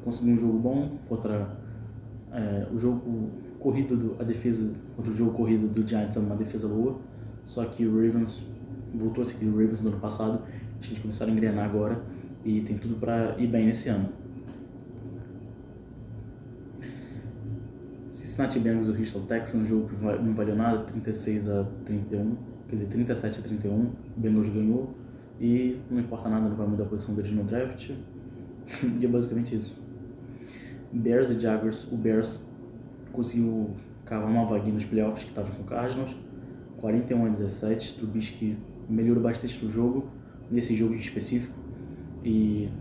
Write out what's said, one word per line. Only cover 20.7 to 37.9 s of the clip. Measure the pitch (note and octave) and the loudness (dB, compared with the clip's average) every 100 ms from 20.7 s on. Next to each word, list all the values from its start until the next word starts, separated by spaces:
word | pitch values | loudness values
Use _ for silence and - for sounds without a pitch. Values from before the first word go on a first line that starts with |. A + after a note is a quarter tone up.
| A2 | 2
trinta | - A2+ A2 | 0 -4 -4
e | |
seis | G#2+ - G#2+ G2+ | -2 0 0 2
a | G2+ G2+ - | 2 0 -4
trinta | - G#2 G2+ | -4 -2 0
e | G2+ | 0
um, | G#2+ A#2+ - - - | 0 -2 -6 -12 -6
quer | A2 | -4
dizer, | G2 | 0
trinta | A2+ A#2+ | 2 2
e | A#2 | 0
sete | G#2+ G#2 | -2 -4
a | |
trinta | G#2+ G#2 G#2 | -4 -2 2
e | |
um, | G#2+ A#2+ - - - | 2 2 0 -8 0
o | |
Bengals | A2 G#2+ G#2 | 4 4 4
ganhou, | G#2+ G#2+ B2 C3 - - - - A2 | 4 4 4 0 -8 -14 -16 -14 0
e | A#2+ B2 B2+ B2+ - | 4 4 4 0 -2
não | A#2+ | -2
importa | A#2 G#2 A2+ | 0 -2 0
nada, | A2 G#2+ | 2 2
não | G#2+ | 2
vai | G#2 | 0
mudar | G#2 | 0
a | G2+ | 0
posição | G#2 - | -2 -2
deles | G#2 G2+ | -2 0
no | G#2+ | 0
draft, | G2+ A#2 B2+ - - | 2 0 -2 -4 -10
<laughs> | C#3 - - - - - - - - B2+ A#2 | -10 -12 -14 -14 -14 -14 -14 -12 -2 0 4
e | |
é | B2 | 4
basicamente | A#2+ A#2 A2+ A#2 | 4 4 0 0
isso. | A2+ - - - - - - - - - - - - - | -2 -4 -8 -14 -12 -14 -14 -14 -14 -16 -16 -14 -14 -6
Bears | A#2+ A2+ A#2+ B2+ | 0 4 6 6
e | A2+ | 4
Jaguars, | A2+ G#2+ A2 G#2+ - | 2 2 0 -2 -4
o | A#2+ | 0
Bears | A2 A2 A2 - - - - - - - - | 4 4 2 -2 -10 -16 -16 -16 -16 -16 -8
conseguiu | B2 A#2 A#2 A2+ A2 G#2 G2+ - - | -4 0 2 2 2 -2 -4 -12 -14
cavar | - A2 A2 | -6 -2 2
uma | A#2 | 4
vaguinha | A2 G#2 G#2 | 4 2 2
nos | G#2 | 0
playoffs | - G#2+ G#2+ G#2+ | 0 2 2 0
que | - | -6
tava | - G2 | -6 -6
com | - | -6
o | G2 | -4
Cardinals, | A#2+ B2 C3 C3 - - - - - - - | -2 -2 -2 -4 -8 -12 -14 -12 -14 -14 -4
quarenta | A2 A2+ A#2+ | 2 2 4
e | A#2+ | 4
um | A2+ | 4
a | |
dezessete, | G#2 G2+ - G#2+ A2 - | 4 0 0 2 2 -2